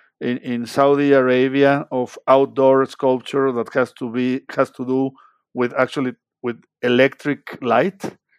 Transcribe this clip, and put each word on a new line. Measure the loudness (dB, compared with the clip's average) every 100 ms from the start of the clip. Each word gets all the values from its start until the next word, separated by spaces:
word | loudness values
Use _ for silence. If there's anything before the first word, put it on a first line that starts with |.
| _ -10
in, | -8 -6
in | -6 -8 -4
Saudi | 2 2 2 4
Arabia | 4 4 2 2 2 2 2 -2
of | -6 -6 -4 2
outdoor | 2 2 2 4 4 0
sculpture | -2 -2 -2 -4 -2 -2
that | -2 -4
has | -2 -4
to | -6 -8
be, | -4 -4 -4 -4 -4
has | -4
to | -4
do | -4 -2 -4 -8 _ _ _
with, | -4 -4 -2
actually, | -4 -4 -6 -8 _ _
with | -10 -10 _ _
electric | 0 4 2 0 -8 -8 -10 -8
light, | -2 0 0 -4 -14 -14 _